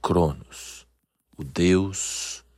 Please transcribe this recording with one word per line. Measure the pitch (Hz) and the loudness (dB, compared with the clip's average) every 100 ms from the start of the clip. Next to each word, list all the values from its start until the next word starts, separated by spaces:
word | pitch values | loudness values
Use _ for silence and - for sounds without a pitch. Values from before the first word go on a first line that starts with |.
Cronos, | - 87 80 71 - - - - _ _ _ _ _ - | 2 2 2 0 -12 -18 -18 -20 _ _ _ _ _ -16
o | |
deus | 67 69 87 92 98 98 - - - - _ | -10 2 4 4 2 -4 -6 -6 -8 -12 _